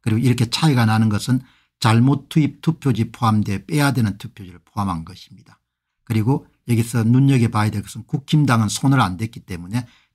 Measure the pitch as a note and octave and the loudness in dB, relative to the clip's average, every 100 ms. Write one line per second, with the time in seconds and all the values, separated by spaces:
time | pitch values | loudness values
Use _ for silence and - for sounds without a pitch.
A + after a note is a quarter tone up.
0 | - G#2+ B2+ A#2+ A#2 - D#3+ B2+ A2+ A2 | -2 0 2 0 -2 0 2 2 2 2
1 | A2 G#2 - C3 - _ _ _ A#2 A2 | 0 0 -2 -4 -4 _ _ _ 2 4
2 | B2+ C#3+ - - C#3+ - - D#3+ C#3 A2 | 4 2 0 0 0 -2 -4 -2 -2 -2
3 | A#2 - A#2 G#2+ G#2 G2 - D3 C#3+ C3 | -4 -2 0 0 0 -6 -4 0 0 0
4 | A2 G2 A2+ - F#2 F2 _ - G2+ E2+ | -2 -4 -12 -16 -20 -20 _ -6 -4 -4
5 | E2 E2+ - F#2+ - _ _ _ _ _ | -8 -16 -20 -20 -20 _ _ _ _ _
6 | _ A2 G#2+ C#3+ - _ - A#2 A#2 A#2+ | _ -2 0 -2 -4 _ -4 -2 0 0
7 | A2 B2 C#3 C3+ A2+ A2 G#2+ G#2 - - | 2 4 4 4 2 0 -2 -4 -10 -14
8 | - D#3 - D#3 C#3+ A#2 G#2+ - C#3 C3+ | -8 -8 -2 0 2 2 0 -2 0 2
9 | G2 F2+ A2+ - - F2+ F2 A2+ A#2+ _ | 0 -2 -10 -12 -12 -12 -6 -8 -8 _
10 | _ | _